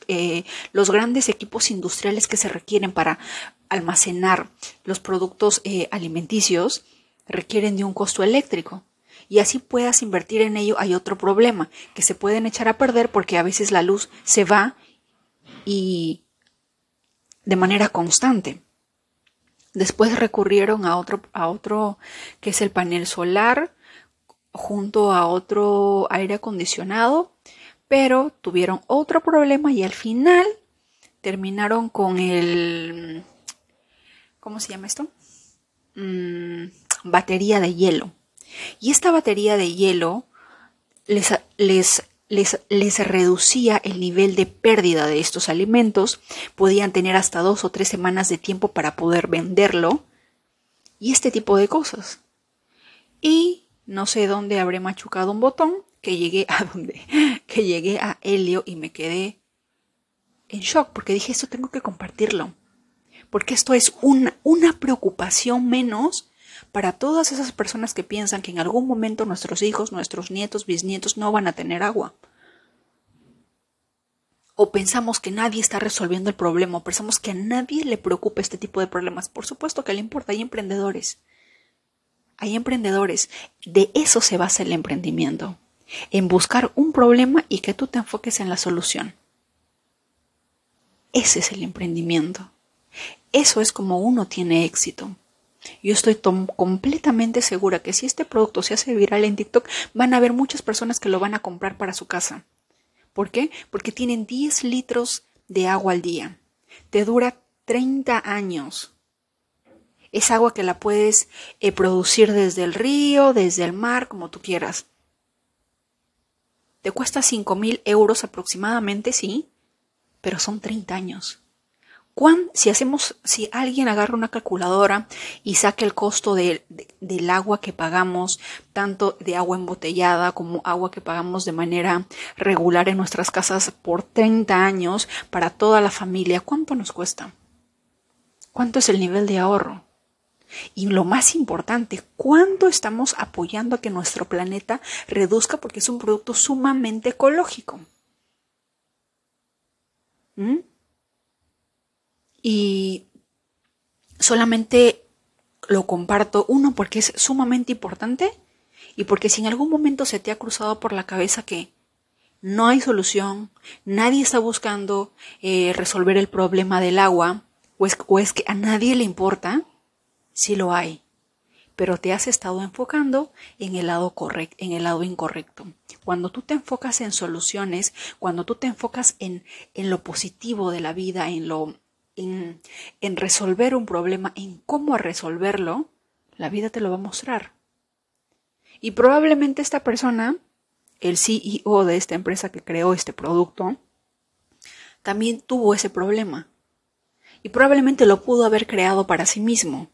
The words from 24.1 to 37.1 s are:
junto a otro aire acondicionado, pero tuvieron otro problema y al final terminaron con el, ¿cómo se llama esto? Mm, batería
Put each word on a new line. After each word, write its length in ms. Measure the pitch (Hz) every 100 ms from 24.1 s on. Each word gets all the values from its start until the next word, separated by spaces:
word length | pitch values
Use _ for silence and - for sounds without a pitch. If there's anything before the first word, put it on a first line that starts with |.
| _ _ _ _
junto 600 | - - 208 202 214 202
a 140 | 180 170
otro 800 | 180 - 208 208 202 202 196 190
aire 240 | 185 190
acondicionado, 1000 | 208 226 190 180 - 185 214 233 311 349 _ - - - _ -
pero 440 | 269 269 254 294 -
tuvieron 420 | 185 175 180 190 -
otro 360 | 269 302 339
problema 500 | 330 311 285 277 302
y 100 | 247
al 100 | 190
final 540 | - 226 233 320 359 392 427 _ _ _ _ _ _
terminaron 680 | 196 190 190 196 208 226 226
con 300 | - 190 185
el, 1080 | 180 175 175 175 170 170 165 170 165 160 - _ - - _ _ _ _ _ _ _ _
¿cómo 220 | 220 214
se 80 | -
llama 180 | 190 226
esto? 220 | - 311 _ _ _ _ _ _ _ _ -
Mm, 720 | 196 185 175 175 175 170 185 - - -
batería 560 | 180